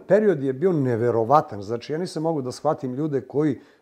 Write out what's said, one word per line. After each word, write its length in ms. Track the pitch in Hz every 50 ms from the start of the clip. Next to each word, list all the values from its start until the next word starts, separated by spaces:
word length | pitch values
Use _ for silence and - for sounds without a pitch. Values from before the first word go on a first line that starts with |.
| -
period 360 | - 180 208 220 208 175 147
je 100 | 131 135
bio 200 | 131 131 156 196
neverovatan. 880 | 175 151 135 127 120 107 120 120 110 117 117 110 139 156 147 - - 101
Znači, 300 | 98 98 117 120 - -
ja 60 | 147 160
nisam 240 | 185 175 - 160
mogu 200 | 156 165 165 147
da 100 | 127 123
shvatim 420 | 120 - - 147 156 147 - 127 123
ljude 260 | 131 156 156 139 131
koji 400 | 123 - - 139 156 151 123 - - _ _ _